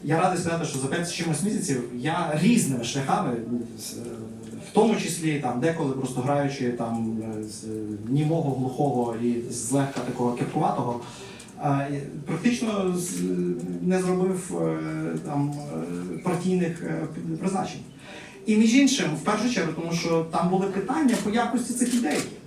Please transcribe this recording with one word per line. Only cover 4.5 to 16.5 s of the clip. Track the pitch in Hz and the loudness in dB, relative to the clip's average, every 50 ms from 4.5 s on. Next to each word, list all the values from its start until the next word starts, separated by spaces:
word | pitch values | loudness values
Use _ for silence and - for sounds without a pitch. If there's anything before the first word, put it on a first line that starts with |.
| - 110 - - | -12 -12 -14 0
в | - | 4
тому | 196 220 233 202 | 4 6 6 4
числі, | 180 175 165 - - 160 156 151 139 | 2 0 -2 -4 -2 0 0 0 0
там, | 127 123 120 123 | 0 -2 -2 2
деколи | 135 165 165 165 156 135 131 | 2 0 2 2 0 -2 0
просто | 131 131 127 - 131 | -2 -4 -4 -2 -2
граючи, | 123 143 143 143 143 135 - - 127 120 | 0 2 2 2 2 0 0 0 -2 -2
там, | 120 - 117 113 117 117 113 110 113 113 107 | 0 -2 -2 -2 -2 -2 -2 -2 -2 -4 -4
е, | 113 110 107 107 | -6 -6 -6 -8
з, | 107 107 - 110 | -8 -10 -10 -8
е, | 110 107 110 107 107 107 104 107 113 | -8 -6 -6 -6 -6 -6 -6 -2 0
німого, | 131 147 156 151 165 165 147 139 131 | 2 2 4 4 2 2 2 0 0
глухого | 127 127 131 - - 147 135 123 123 120 117 113 | 0 -2 -2 0 2 2 2 2 2 0 0 0
і | 110 120 120 120 117 117 - - | 0 2 2 2 2 -2 -4 -6
злегка | - 113 117 131 139 139 139 - 127 | -6 -4 0 2 2 2 2 -2 -4
такого | 123 120 120 - 123 120 120 | -4 -4 -2 0 0 0 2
кепкуватого, | - 143 - - 151 160 160 - 123 123 120 120 120 117 - - - - - - - - - - - - | 0 -2 -2 0 0 2 2 2 0 0 -2 -2 -4 -6 -10 -14 -14 -14 -16 -16 -16 -18 -18 -14 -4 0
е, | 147 139 139 139 143 143 139 143 - - 151 143 | 2 2 2 0 -2 -4 -4 -6 -8 -10 -10 -6
практично | - 156 160 - 240 240 233 240 220 208 196 190 185 180 | -4 -4 2 2 2 2 4 0 -2 0 0 0 0 0
з-, | 180 170 - 185 180 180 185 180 180 175 175 175 175 175 180 175 175 175 | 0 -2 -4 -4 -2 0 0 0 0 0 0 -2 -2 -4 -6 -6 -2 2
не | 180 185 185 185 | 2 2 2 4
зробив, | 180 185 180 185 190 185 180 - - 175 170 165 | 2 2 2 2 2 0 0 -4 -6 -4 -2 0
е, | 160 160 160 156 156 156 156 156 160 160 160 - | 0 0 -2 -4 -4 -4 -4 -4 -4 -4 -4 -4
там, | 151 147 143 143 147 147 | -4 -2 0 0 0 -2
е, | 147 147 - 160 160 165 165 175 175 180 185 180 160 - | -6 -8 -8 -6 -6 -6 -6 -6 -6 -6 -6 -8 -4 -2
партійних, | 185 175 - - 185 | -2 -2 0 0 2